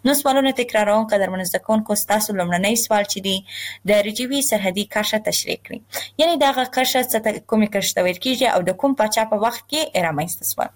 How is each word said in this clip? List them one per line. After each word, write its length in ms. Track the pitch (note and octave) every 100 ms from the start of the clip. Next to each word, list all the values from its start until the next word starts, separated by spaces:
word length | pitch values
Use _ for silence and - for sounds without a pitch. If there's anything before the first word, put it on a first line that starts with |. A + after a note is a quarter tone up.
نو 100 | B3+ C#4+
سوالونه 300 | C#4 C4+ C4+ C4
تکراروم. 460 | B3 G#3+ G#3 G#3+ A3
قدرمن 340 | G#3 F#3 F#3
زده 140 | F3+ F#3 -
کوونکو، 280 | A3 A3
ستاسو 380 | G#3 - G#3+ G#3+
لومړنی 420 | G3+ F3 F3 G3 A3+ -
سوال 180 | G#3
چې 140 | G3+ G3 F#3+
دی، 100 | F#3+ - - - - F#3
د 140 | G#3 G3+
رجوي 340 | A3 B3+ C#4 C4+
سرحدي 360 | G#3+ G3 F#3 G3+
کرښه 240 | G#3+ G#3+ A3 G#3+
تشریح 300 | E3+ - -
کړئ. 140 | - - _ - - -
یعنی 180 | E4 D#4+
دغه 280 | C#4 B3+
کرښه 380 | B3+ - B3+ C4 B3+
څه 80 | A3
ته، 60 | G#3+ G#3+ -
کومې 180 | A3 G#3
کرښې 220 | G3 F#3
ته 80 | - F3+
ویل 140 | F3+
کېږي 220 | B3+ B3+ B3+
او 60 | F#3 F3+
د 80 | F#3
کوم 140 | C#4 C4+
پاچا 240 | G#3+ A3+ A3
په 40 | G#3
وخت 180 | A3+ A#3 -
کې 340 | D4+ D#4 - E3
رامنځته 380 | D3 E3+ - -
سوه؟ 160 | - -